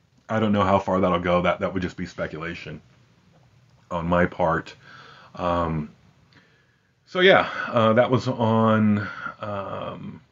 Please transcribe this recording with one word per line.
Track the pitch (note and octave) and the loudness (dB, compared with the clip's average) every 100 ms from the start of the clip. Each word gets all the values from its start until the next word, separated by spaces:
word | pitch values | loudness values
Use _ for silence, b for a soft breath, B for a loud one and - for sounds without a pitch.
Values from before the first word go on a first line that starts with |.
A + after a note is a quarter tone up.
| _ _ - | _ _ -6
I | A2 | -2
don't | G#2+ | 0
know | G2+ | 2
how | F#2+ G2 | 4 2
far | F#2+ F#2 | 2 0
that'll | F#2+ F2 | 2 0
go. | F2+ F2 | 2 2
That, | F2 E2+ | 2 0
that | F#2+ | -2
would | F#2+ | -4
just | F2+ - | -6 -8
be | F2+ | -12
speculation | - E2 D#2 E2 E2+ D#2+ D#2 _ _ _ _ _ _ _ _ _ _ - | -8 -10 -8 -10 -12 -14 -16 _ _ _ _ _ _ _ _ _ _ -10
on | F2 E2+ | -6 0
my | F2 F2+ | 2 0
part. | - E2+ D#2+ - - B B B B B - | 0 -2 -2 -4 -18 B B B B B -8
Um, | F2+ F2 E2+ D#2+ D2 - _ _ _ b b b b b b b _ | -4 -2 -2 -4 -6 -14 _ _ _ b b b b b b b _
so | F#3 | 4
yeah, | F#3 C#3+ E2+ B B | 6 6 4 B B
uh, | B2 A2 | 2 4
that | A2+ A#2 | 4 4
was | B2 A#2+ | 2 0
on, | B2 A2+ A2+ A2+ A2 G#2+ G#2 G#2 B B B | -2 2 4 4 4 2 0 -2 B B B
um, | A2 G2+ G2 G2 - F#2 G2 - _ | -10 -8 -8 -8 -10 -10 -14 -16 _